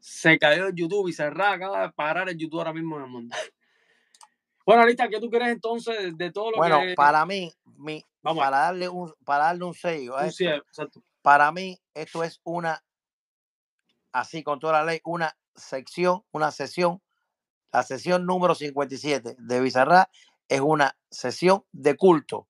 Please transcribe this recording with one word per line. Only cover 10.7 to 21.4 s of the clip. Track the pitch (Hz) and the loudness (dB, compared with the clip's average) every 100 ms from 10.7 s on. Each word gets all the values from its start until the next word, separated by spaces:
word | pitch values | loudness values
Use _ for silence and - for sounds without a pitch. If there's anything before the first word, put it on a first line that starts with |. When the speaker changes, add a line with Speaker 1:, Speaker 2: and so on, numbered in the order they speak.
| - 151 _ _ _ | -14 -14 _ _ _
Speaker 2:
para | 139 143 147 | 6 6 6
mí | 170 190 185 _ | 0 -10 -12 _
esto | - 156 170 | -14 -10 -6
es | 165 - | -6 -8
una, | - 170 165 156 _ _ _ _ _ _ _ _ _ _ _ _ _ | -8 -6 -4 -6 _ _ _ _ _ _ _ _ _ _ _ _ _
así | 127 131 160 | -6 -6 -8
con | 147 147 | -8 -6
toda | 160 | 0
la | 156 | 0
ley, | 160 160 | 0 -4
una | 165 180 160 - _ | -6 -4 -4 -6 _
sección, | _ - 135 127 - 180 180 _ | _ -12 -12 -10 -2 0 0 _
una | 151 151 | -2 -2
sesión, | - 135 - 175 180 _ _ _ _ _ _ _ | -2 -8 0 -2 -2 _ _ _ _ _ _ _
la | 120 | -2
sesión | 123 131 160 180 180 | -2 -6 0 0 0
número | 185 175 | 0 2
cincuenta | 160 147 139 139 | 0 -2 -4 -4
y | 131 | -4
siete | 151 139 117 123 | -4 -4 -4 -14
de | 117 123 | -4 0
Bizarrap | 131 123 135 180 - _ _ _ _ | 2 2 6 6 4 _ _ _ _
es | 135 | 0
una | 139 156 135 - _ | 2 2 2 0 _
sesión | - 127 117 | -8 -8 0